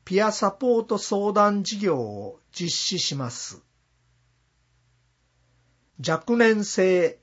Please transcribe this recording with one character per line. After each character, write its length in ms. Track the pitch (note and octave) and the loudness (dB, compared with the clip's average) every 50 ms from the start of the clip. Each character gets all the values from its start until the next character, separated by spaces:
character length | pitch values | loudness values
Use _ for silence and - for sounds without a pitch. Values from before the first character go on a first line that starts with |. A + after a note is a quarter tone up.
| _ - | _ -2
ピ 140 | F#3 G3 G#3+ | 0 0 2
ア 100 | G#3+ G#3 | 0 0
サ 180 | - A3 G3 | 0 -2 -2
ポ 280 | G3 - C4 B3 A#3+ A3+ | -2 0 0 2 2 2
ー 60 | A3 | 0
ト 120 | - A3+ | 0 -2
相 380 | G3+ - - G#3+ G3+ G3+ G#3 G3+ | -4 -2 -2 -2 -2 0 0 2
談 300 | G#3 G#3 G#3 G#3 G3+ F#3+ | 4 4 4 2 0 -2
事 160 | - A3 G3+ | -4 -6 -4
業 180 | G#3 F#3+ D#3 C3 | -2 -2 0 -2
を 420 | A#2 G#2+ G#2 G2+ G#2 G2 - - _ _ | -2 -6 -8 -10 -12 -12 -14 -16 _ _
実 200 | - - F3 E3 | -12 -8 -6 -6
施 280 | - - - - F#3+ F3 | -4 -4 -4 -4 -4 -4
し 160 | - - D3+ | -4 -4 -4
ま 160 | C#3 C3 A#2 | -6 -6 -8
す。 320 | A#2 - - - G2 E2+ _ _ _ _ _ _ _ _ _ _ _ _ _ _ _ _ _ _ _ _ _ _ _ _ _ _ _ _ _ _ _ _ _ _ _ _ _ _ _ _ _ _ _ _ _ _ _ - | -10 -10 -14 -14 -16 -18 _ _ _ _ _ _ _ _ _ _ _ _ _ _ _ _ _ _ _ _ _ _ _ _ _ _ _ _ _ _ _ _ _ _ _ _ _ _ _ _ _ _ _ _ _ _ _ -8
若 360 | C3+ - E3 D#3+ - - A#3+ | -4 -2 -2 -2 0 0 2
年 300 | A#3 A#3 A3 A3 G#3+ G#3 | 4 6 6 4 2 0
性 540 | - - - F#3 F#3 F#3 F3+ F3 D#3+ - - | -2 0 2 4 4 4 4 4 2 0 -4